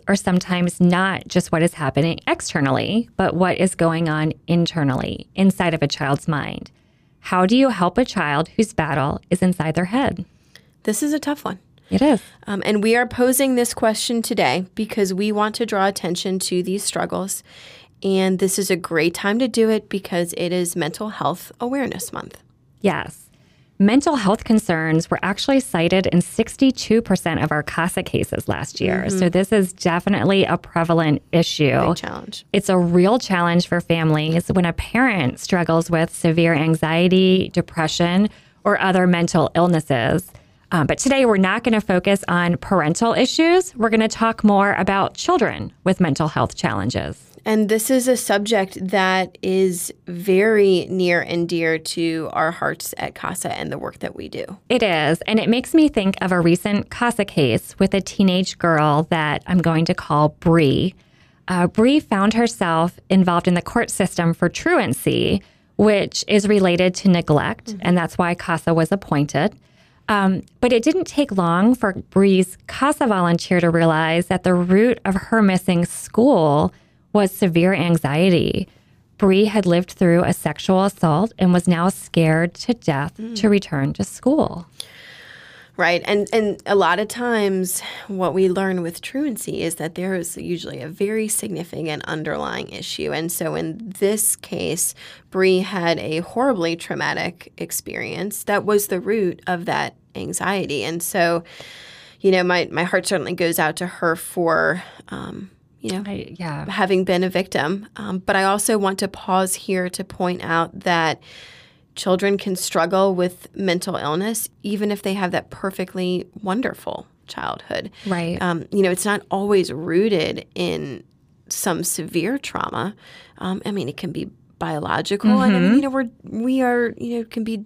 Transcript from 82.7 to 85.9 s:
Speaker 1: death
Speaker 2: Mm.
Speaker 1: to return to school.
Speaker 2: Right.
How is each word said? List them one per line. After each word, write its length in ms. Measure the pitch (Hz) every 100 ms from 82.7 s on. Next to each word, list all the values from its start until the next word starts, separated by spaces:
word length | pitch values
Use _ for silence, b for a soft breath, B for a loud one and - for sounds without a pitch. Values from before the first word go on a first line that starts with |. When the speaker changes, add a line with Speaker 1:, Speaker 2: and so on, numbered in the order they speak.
Speaker 1:
death 420 | 233 - 139 143 -
Speaker 2:
Mm. 200 | 226 220
Speaker 1:
to 120 | 214
return 440 | 202 - 143 139
to 100 | -
school. 640 | 196 - 247 302 - 175 170 B B B B B B B B B B -
Speaker 2:
Right. 260 | 170